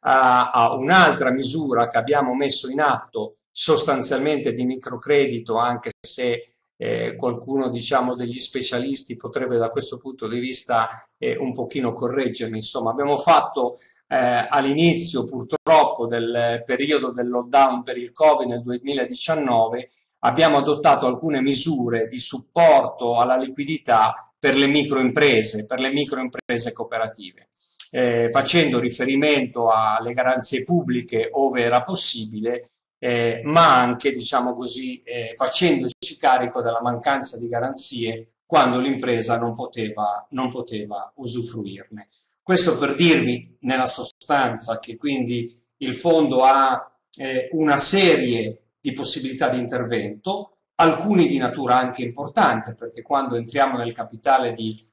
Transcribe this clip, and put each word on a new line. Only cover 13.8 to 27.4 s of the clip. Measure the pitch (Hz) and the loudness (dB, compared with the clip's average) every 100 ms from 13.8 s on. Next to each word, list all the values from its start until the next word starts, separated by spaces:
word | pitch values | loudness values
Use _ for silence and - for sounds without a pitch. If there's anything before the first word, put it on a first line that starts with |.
| - _ _ | -20 _ _
eh, | 131 | 0
all'inizio | 123 120 - 143 135 147 170 170 - 135 117 | 2 0 0 0 0 4 4 2 -2 -4 -4
purtroppo | 127 117 151 - - - - 117 | -8 -6 -6 4 6 6 0 -4
del | 117 117 120 117 117 117 | -2 -2 0 0 -2 -2
periodo | 127 143 147 127 | -2 0 0 0
del | 123 120 | -4 -4
lockdown | 123 123 135 135 123 | -4 0 4 4 2
per | 123 127 | -6 -10
il | 120 | -10
covid | - 156 143 123 | 2 4 4 2
nel | 120 | -4
duemiladiciannove, | 120 123 135 139 123 123 - 160 139 117 113 120 127 _ _ _ | -6 -8 -4 -4 -4 -4 -2 -2 2 2 2 0 -10 _ _ _
abbiamo | 120 123 160 143 | -2 4 4 4
adottato | 143 147 151 139 131 | 2 2 4 4 2
alcune | 127 160 143 | -2 -2 0
misure | 131 131 - 147 120 113 113 | 0 0 0 0 0 -2 -2
di | 127 | -4
supporto | - 131 - - 170 139 131 - 120 117 | -6 -6 -6 4 8 8 4 -4 -2 2
alla | 123 131 | 2 2
liquidità | 131 - 143 156 - 117 110 - - _ | 0 -8 -6 -6 2 4 4 0 -12 _
per | 143 131 | 0 4
le | 139 | 4
microimprese, | 147 143 135 127 151 147 117 107 110 107 | 4 2 0 0 4 4 4 2 -4 -6
per | 123 | -4
le | 131 | -2
microimprese | 139 139 131 127 127 - 120 120 | -2 -4 -6 -8 -10 -6 -4 -4
cooperative, | - 113 113 110 - 95 _ | -8 -8 -4 -6 -8 -20 _